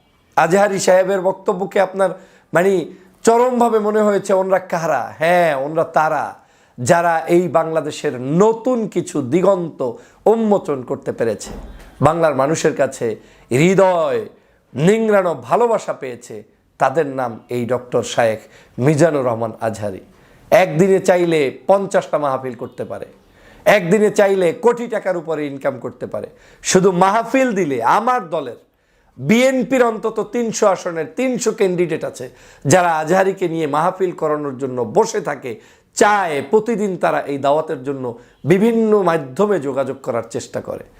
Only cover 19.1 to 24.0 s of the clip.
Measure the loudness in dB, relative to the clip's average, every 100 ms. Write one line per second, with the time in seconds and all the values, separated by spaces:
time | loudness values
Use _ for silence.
19.1 | 2 -2 -2 -4 -4 -6 -4 -8 -8 -16
20.1 | _ _ _ 0 2 4 2 2 2 4
21.1 | 2 4 2 0 -2 0 0 0 -2 -2
22.1 | -2 -2 -4 -6 -10 -12 -12 -12 -12 -14
23.1 | -20 _ _ -20 -6 2 2 4 2